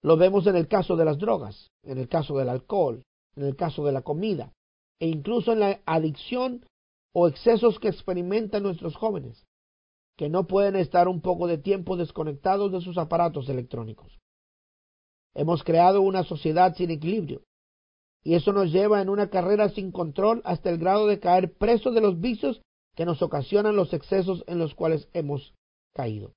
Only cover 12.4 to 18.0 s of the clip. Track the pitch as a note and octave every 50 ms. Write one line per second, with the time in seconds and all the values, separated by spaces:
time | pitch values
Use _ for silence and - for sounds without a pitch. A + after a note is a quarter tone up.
12.4 | _ F#3+ F#3+ G3+ G#3 G3+ F#3 F#3 F3 F#3 E3+ F3+ D#3+ D#3+ E3+ E3+ F3 E3+ D#3 D3
13.4 | B2+ C3+ C3 B2+ A#2+ - - A#2 A2+ A2 G#2+ - - - - - _ _ _ _
14.4 | _ _ _ _ _ _ _ _ _ _ _ _ _ _ _ _ _ _ _ -
15.4 | D3 D#3+ F3 D#3+ - - E3 E3 F3 F#3 G3 G3+ G3 G3 F#3+ F#3 F3+ - F3 D3+
16.4 | - D#3+ D#3 F3 F3+ F#3 F3+ - F3+ E3+ E3 D3 D#3 E3 G3+ A3+ F3 C#3+ C3+ -
17.4 | _ _ _ _ _ _ _ _ _ _ _ _